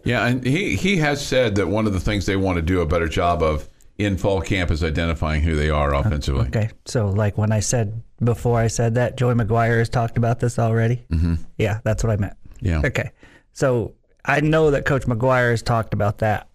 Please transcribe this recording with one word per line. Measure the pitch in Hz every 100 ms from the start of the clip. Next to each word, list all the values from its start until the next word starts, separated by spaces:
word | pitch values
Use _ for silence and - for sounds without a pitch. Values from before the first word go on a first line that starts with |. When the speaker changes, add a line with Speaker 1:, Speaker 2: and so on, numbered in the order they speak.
Speaker 1:
Yeah, | - 120 113
and | 127
he, | 123 156 202 98
he | 185 190
has | 147 143 -
said | 127 120 98
that | 87
one | 104 110
of |
the | 92
things | 110 104 95
they | 98
want | 95 87
to |
do | 80 92
a | 78
better | 87 80
job | 92 87 85
of | 80 76 - - - -
in | 101 90
fall | 101 95
camp | - 98 85
is | 80
identifying | 82 78 85 80 78 78
who | 80 76
they | 76
are | 76 71
offensively. | 71 110 78 69 67 64
Speaker 2:
Okay, | 113 110 - -
so, | 123 104
like, | 101 107 104
when | 107
I | 107
said, | - 123 104 113 - -
before | 117 113 120 117
I | 113
said | - 117 120
that, | 117 -
Joey | 123 117
McGuire | 104 117 113 117
has | 117
talked | 123 117 -
about | 113 117
this | 123 -
already? | 113 113 113 123 -
Speaker 1:
Mm-hmm. | 80 85 82 - -
Speaker 2:
Yeah, | 104 107
that's | 110 107
what | 113
I | 104
meant. | 95 - - -
Speaker 1:
Yeah. | 92 80
Speaker 2:
Okay, | 98 - - - - - _
so | - 139 123 101 - _ _ -
I | 143
know | 156 160 156
that | 139 -
Coach | 135
McGuire | 127 117 131 127 120
has | 113
talked | - 117 110
about | 107 101 -
that. | 110 104 -